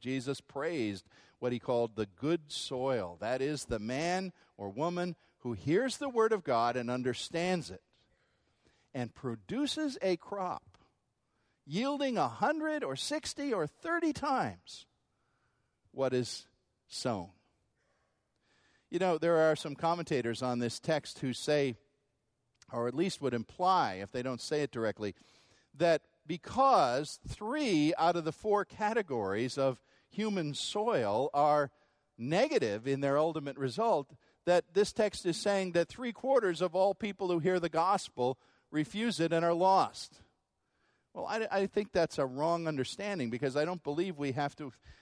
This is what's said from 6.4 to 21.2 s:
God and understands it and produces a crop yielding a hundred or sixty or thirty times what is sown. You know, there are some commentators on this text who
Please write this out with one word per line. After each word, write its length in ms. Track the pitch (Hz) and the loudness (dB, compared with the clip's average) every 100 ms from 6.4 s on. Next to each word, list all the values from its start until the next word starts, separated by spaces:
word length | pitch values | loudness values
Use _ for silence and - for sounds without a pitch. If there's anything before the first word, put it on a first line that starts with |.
God 320 | 151 117 120 123 | 2 2 2 0
and 140 | 120 | -2
understands 800 | 127 127 117 - 165 180 185 107 | -2 -2 -4 -4 -2 0 0 -4
it 120 | 95 _ _ _ _ _ _ _ _ _ _ _ | -14 _ _ _ _ _ _ _ _ _ _ _
and 200 | 135 120 | -6 -6
produces 840 | - 127 113 98 214 294 302 302 254 | -6 -8 -8 -6 -2 -2 -2 -4 -2
a 160 | 190 175 | 0 0
crop 640 | - 202 180 - - - _ _ _ _ _ _ _ _ - | -4 -6 -4 -6 -12 -20 _ _ _ _ _ _ _ _ -8
yielding 500 | 165 269 285 277 214 | -2 0 0 0 0
a 120 | 131 | 0
hundred 540 | 113 277 311 311 302 | 2 0 2 -2 -2
or 140 | 160 135 | -4 -4
sixty 560 | - 302 - - 285 | -4 -4 -6 -6 -2
or 140 | 208 151 | -2 -2
thirty 460 | - 339 339 330 | -4 -4 0 0
times 720 | - 285 262 139 90 - - - _ _ _ _ _ _ _ _ _ _ | -2 0 0 0 -6 -16 -20 -20 _ _ _ _ _ _ _ _ _ _
what 240 | - 131 | -2 0
is 320 | 127 117 - - _ _ _ _ | 0 -2 -6 -16 _ _ _ _
sown. 400 | - 131 104 87 - _ _ _ _ _ _ _ _ _ _ _ _ _ _ - | -6 -4 -4 -6 -14 _ _ _ _ _ _ _ _ _ _ _ _ _ _ -6
You 100 | 170 | -2
know, 200 | 185 160 | 0 2
there 180 | 170 165 | 4 6
are 200 | 160 151 | 6 4
some 180 | 156 | -2
commentators 680 | 139 165 170 160 143 117 113 | -2 0 0 0 0 0 -2
on 160 | 127 120 | -2 0
this 220 | 120 - | -2 -2
text 380 | - 156 - | 0 0 -2
who 160 | - | -6